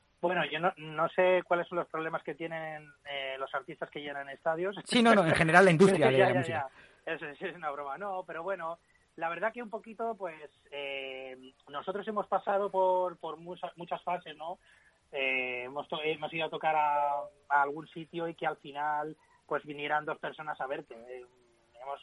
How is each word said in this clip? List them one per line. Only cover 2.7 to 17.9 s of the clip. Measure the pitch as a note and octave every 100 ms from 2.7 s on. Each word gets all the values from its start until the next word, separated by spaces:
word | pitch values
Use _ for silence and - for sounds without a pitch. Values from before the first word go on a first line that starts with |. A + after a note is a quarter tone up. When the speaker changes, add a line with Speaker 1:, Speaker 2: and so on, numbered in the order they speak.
| D3+ D3+ -
Speaker 1:
eh, | C#3+ C#3 C3+ C3+
los | C3+
artistas | C#3 B2+ - D#3+
que | D3+
llenan | D3 C#3+ C#3
estadios. | C3+ E3 D#3+ F#3+ F#3+ -
Speaker 2:
Sí, | A#3+
no, | A#3
no, | G#3 D#3+
en | -
general | D#3+ F3 F#3+
la |
industria | D#3 F#3+ F#3 C3
Speaker 1:
<laughs> |
Speaker 2:
de | C3
Speaker 1:
Ya, | -
Speaker 2:
la |
Speaker 1:
ya, | -
Speaker 2:
música. | - D#3+ C3+ - - _ -
Speaker 1:
ya. |
Eso | D#3+ D#3 C#3+
sí | F3+
es | E3+
una | D#3
broma. | C#3 C#3+ C#3+
No, | G3+ F#3 F3+
pero | E3+
bueno, | F3 F#3+ E3 E3+ _ _ _ -
la | E3
verdad | E3+ G#3+
que | A#3
un | A3+
poquito, | A3 A#3 G#3+ A#3 G3
pues, | F#3 D#3 D3+ _ -
eh, | C#3+ C#3 C#3 C3+ C3 C3 C3 C3 _ -
nosotros | C#3+ C3 G3 G3+
hemos | G#3 F#3
pasado | F#3+ G3 G3 G3+
por, | F#3+ F#3 F#3 F3+ E3+
por | D#3+ D#3
mucha-, | E3+ F3 F3 E3+
muchas | E3+ E3+
fases, | - F3 E3 D3+
¿no? | D#3+ - _ _ _ _ _
Eh, | C#3+ C3+ C3 B2+ B2 B2
hemos | C#3+ C#3+
to-, | E3
hemos | D3+ D#3 D3+
ido | E3 D#3
a |
tocar | D#3 D#3+ D#3
a, | D3+ D3 C#3+ D3 D3 _ -
a | C#3+
algún | C#3+ D3+
sitio | D3+